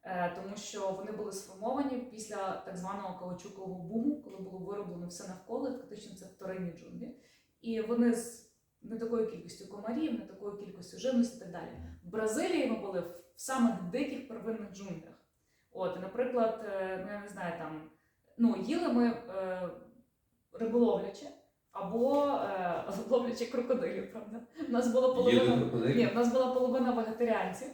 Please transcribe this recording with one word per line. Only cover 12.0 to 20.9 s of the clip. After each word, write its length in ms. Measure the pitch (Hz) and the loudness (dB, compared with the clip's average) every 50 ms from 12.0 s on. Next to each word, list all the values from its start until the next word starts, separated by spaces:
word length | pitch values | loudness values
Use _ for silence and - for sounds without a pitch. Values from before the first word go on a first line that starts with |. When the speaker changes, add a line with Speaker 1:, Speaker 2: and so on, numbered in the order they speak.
| - | -14
Speaker 1:
В 60 | 175 | -6
Бразилії 580 | 190 214 220 214 214 - 349 370 349 311 262 226 | -2 0 0 2 2 2 0 2 2 2 2 2
ми 60 | 220 220 | 0 -2
були 200 | 202 196 190 180 | -2 -2 -2 -2
в, 40 | 170 - - - - _ _ | -4 -4 -8 -14 -18 _ _
в 60 | - | -12
самих 320 | - - 262 262 233 233 - 180 180 175 | -6 -4 2 4 4 4 4 2 -4 -4
диких 360 | 170 262 285 - - - - - | -2 -2 -2 0 -2 -6 -8 -10
первинних 460 | 226 - 196 226 220 220 208 196 180 | -10 -8 -4 -4 -4 -4 -6 -10 -12
джунглях. 520 | 185 202 190 175 160 160 - - _ _ _ _ _ _ _ _ _ _ _ | -12 -10 -10 -10 -10 -10 -16 -20 _ _ _ _ _ _ _ _ _ _ _
От, 240 | _ 190 185 175 180 180 | _ -4 -2 -2 -2 -2
і, 20 | |
наприклад, 600 | 185 190 208 233 254 247 240 240 226 220 220 - 220 | -6 -6 -2 0 0 2 4 4 4 4 2 -2 -6
е, 380 | 208 196 190 190 190 190 190 190 202 | -6 -4 -2 -2 -2 -4 -4 -6 -6
ну, 60 | 208 | -8
я 60 | 208 | -8
не 100 | 202 208 | -8 -10
знаю, 240 | 185 190 180 175 170 170 | -10 -6 -6 -6 -4 -6
там, 300 | 165 156 160 156 156 - _ _ _ _ _ _ _ _ _ - | -6 -8 -8 -10 -12 -14 _ _ _ _ _ _ _ _ _ 4
ну, 180 | 233 233 226 185 190 | 4 4 4 2 0
їли 220 | 214 302 339 349 311 240 | -2 0 0 2 4 4
ми, 140 | 240 240 233 | 6 4 4
е, 640 | 233 - - - 185 190 190 185 185 180 185 170 - - - - - - _ _ _ _ _ _ _ _ _ _ _ | 2 0 -6 -6 -4 -4 -2 -2 -2 -4 -4 -6 -6 -10 -14 -20 -20 -20 _ _ _ _ _ _ _ _ _ _ _
риболовляче, 720 | - 226 220 214 240 240 214 | -4 -2 2 4 6 6 6